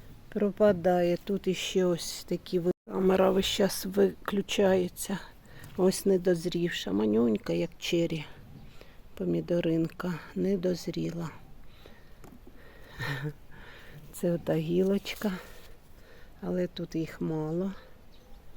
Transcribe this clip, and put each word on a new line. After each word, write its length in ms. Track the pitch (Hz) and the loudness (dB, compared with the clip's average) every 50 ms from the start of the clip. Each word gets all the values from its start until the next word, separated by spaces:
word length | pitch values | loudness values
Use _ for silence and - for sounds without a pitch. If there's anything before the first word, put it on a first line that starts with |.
| - - - - - - | -16 -18 -18 -18 -14 -6
пропадає. 880 | - 208 208 202 180 - 214 208 196 170 165 185 180 180 175 175 175 | -2 0 0 0 4 6 6 6 6 6 4 4 4 6 4 4 2
Тут 300 | - - - 202 190 - | 0 0 -2 -2 0 0
іще 380 | 190 180 - - - - 190 185 | 0 -2 0 -2 0 2 2 4
ось 380 | 180 175 160 - - - - - | 4 2 0 -2 -8 -8 -10 -6
такі 360 | - 180 175 - - 185 180 | -4 -4 -4 -4 -2 -2 0
ви-, 120 | 165 180 - _ _ | 2 0 -2 _ _
камера 440 | 220 196 190 190 185 185 190 190 190 | -6 -2 4 4 6 6 8 6 6
весь 140 | 190 196 196 | 6 4 2
час 400 | - - - 202 180 - - - | 2 2 2 2 2 2 -2 -4
виключається. 1300 | 190 190 196 196 190 - - - - 208 196 196 - - - 202 185 190 185 180 180 - - - - 202 165 - - - - - - - - - - - | -2 4 4 4 4 4 -2 -6 -2 -2 -2 -2 0 2 4 6 6 6 6 4 0 -2 -6 -6 -4 -4 -6 -6 -10 -18 -20 -20 -20 -18 -16 -16 -10 0
Ось 280 | - 180 190 185 - - | 4 4 4 4 4 4
недозрівша, 840 | 196 190 180 180 185 180 165 165 175 - 175 170 170 - - - - | 4 4 4 6 4 2 2 2 -2 0 0 0 0 0 -2 -4 0
манюнька, 640 | 185 202 220 214 208 226 240 233 214 196 - - 170 | 0 2 4 4 4 4 4 4 2 2 0 -2 0
як 160 | 170 170 - - - | 0 0 -2 -4 -8
чері. 460 | - - 175 170 170 160 165 156 147 - - - - - - - - - - - - - - - - - - | -4 0 2 2 2 2 0 -4 -6 -8 -14 -18 -18 -18 -18 -16 -16 -16 -16 -16 -16 -18 -20 -20 -18 -16 -8
Помідоринка 1000 | - 190 175 170 170 160 165 175 175 175 165 165 165 165 165 - - - 180 170 151 - - - | -6 -2 0 0 0 0 0 0 2 2 2 4 2 2 0 -2 -4 -4 -4 -4 -4 -8 -8 -4
недозріла. 920 | 190 175 190 202 180 175 185 180 165 - 175 165 170 160 165 165 170 165 151 - - - - - - - - - - - - - - - - - - - - - - - - - - - - - - - - - - 135 143 143 131 143 151 - - - - - - - - - - - - - - - - - | 0 2 2 2 2 2 0 0 0 -4 -6 -4 -4 -4 -4 -4 -6 -8 -8 -10 -12 -16 -16 -16 -16 -16 -16 -16 -18 -18 -20 -20 -20 -18 -20 -18 -18 -18 -18 -18 -18 -18 -18 -18 -18 -18 -18 -18 -18 -18 -16 -12 -8 -6 -6 -4 -4 -6 -8 -8 -10 -16 -16 -16 -16 -16 -16 -18 -18 -18 -18 -18 -16 -16 -14 -8
Це 180 | - - 175 | -2 0 0
ота 220 | 170 165 - 165 156 | 0 0 0 0 0
гілочка, 800 | 160 156 160 175 180 190 190 196 196 - - - - - 208 185 175 - - - - - - - - - - - - - - - - - - - - | 0 2 2 2 2 4 4 2 0 -2 -4 -8 -4 -2 -2 -2 -4 -8 -14 -16 -18 -16 -18 -18 -20 -20 -20 -20 -20 -20 -20 -20 -18 -18 -18 -16 -10
але 260 | 190 180 180 180 180 | -6 -4 -2 -2 -2
тут 280 | 175 - - 170 - - | -2 -4 -8 -8 -4 -4
їх 260 | 165 160 - - - | -4 -4 -4 -4 -4
мало. 520 | 170 170 160 156 156 156 165 175 190 196 190 - - - - - - - - - - - - - - - - | -4 -2 -2 -2 -2 -2 -2 -2 -2 -2 -4 -8 -14 -18 -20 -20 -20 -20 -20 -20 -18 -18 -18 -18 -16 -16 -16